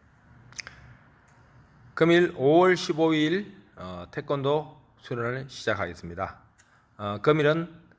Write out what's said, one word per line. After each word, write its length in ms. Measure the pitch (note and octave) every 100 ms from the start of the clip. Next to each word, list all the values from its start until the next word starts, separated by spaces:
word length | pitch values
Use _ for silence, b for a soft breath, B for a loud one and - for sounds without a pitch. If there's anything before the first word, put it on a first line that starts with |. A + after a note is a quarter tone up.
| _ _ _ - - - B B B B B _ _ _ _ _ _ _ -
금일 400 | - E3 E3+ F3 -
오월 400 | C3+ D#3+ F#3 F3+
십오 360 | - D#3 D#3+
일, 400 | D#3 D3+ F#3 G3 - _ -
어, 320 | F#2 F2+ F2+
태권도 680 | - C#3+ C#3+ C3+ D#3 D3 - _ _
수련을 500 | - A#2+ A#2 C3 C3+
시작하겠습니다. 920 | - - G#2 F2 D#2+ E2+ E2+ F#2 - _ _ b b b -
어, 220 | G#2 G#2
금일은 600 | D3+ D#3 D3 D#3+ E3+ - _